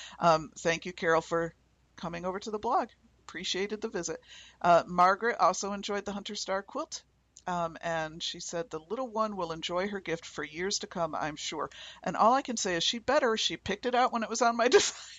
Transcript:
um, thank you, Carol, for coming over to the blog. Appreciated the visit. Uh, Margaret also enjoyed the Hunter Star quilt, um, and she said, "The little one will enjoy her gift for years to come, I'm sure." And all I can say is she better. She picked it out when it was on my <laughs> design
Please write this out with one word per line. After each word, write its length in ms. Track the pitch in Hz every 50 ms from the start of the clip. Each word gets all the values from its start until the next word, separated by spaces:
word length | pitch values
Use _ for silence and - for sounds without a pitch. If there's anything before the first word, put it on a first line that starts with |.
| - - - -
um, 320 | - 170 165 160 151 - - -
thank 280 | - 170 165 165 -
you, 80 | 180 -
Carol, 260 | - 185 165 165 165
for 340 | 160 - 170 170 170 165 - _ _ _ _ _ _ _ _
coming 280 | - - 165 170 170 175
over 160 | 185 180 202
to 100 | - 226
the 80 | 208 208
blog. 300 | 214 233 262 370 254 - _ _ _ _ _ _ _ -
Appreciated 520 | - 160 185 - - 180 196 208 214 208
the 80 | - 226
visit. 320 | - 180 165 160 156 - _ - - - - - - -
Uh, 220 | - 175 175 160 -
Margaret 520 | - 180 175 180 185 196 190 220 240 - -
also 340 | 185 165 180 - 202 196 202
enjoyed 320 | 202 196 - 202 202 196
the 80 | 202 196
Hunter 220 | 202 202 - 208
Star 280 | - - - 190 196 196
quilt, 400 | - - - 320 - - - - _ _ _ _ _ _ - -
um, 320 | 180 175 175 170 165 160 -
and 420 | - 170 165 160 160 156 156 165 -
she 180 | - - 175
said, 280 | - - 180 170 165 165
"The 120 | 160 156 160 -
little 180 | 214 254 262 233
one 280 | 208 220 220 214 208
will 160 | 185 175 160 165
enjoy 360 | 165 156 - 175 180 190 208
her 120 | 202 196
gift 260 | 180 165 160 170 -
for 180 | - - - 151
years 360 | 151 151 160 185 202 208 -
to 60 | 208
come, 280 | - - 185 165 156 143
I'm 220 | 101 139 151 156
sure." 340 | - - - 170 151 143 - - - - - - - -
And 140 | 185 165
all 180 | - 202 220 254
I 80 | 277 294
can 140 | - 226
say 180 | - - 190 175
is 100 | 165 165
she 140 | - - 233
better. 380 | - - 262 302 285 233 220
She 200 | 220 - - 233
picked 300 | - - - 196 - -
it 80 | 247 247
out 180 | 240 254 233 233
when 100 | 233 220
it 60 | 185
was 140 | 226 220 240
on 140 | 233 233
my 120 | 233 233 262
<laughs> 80 | 285
design 220 | 403 - - - - - - -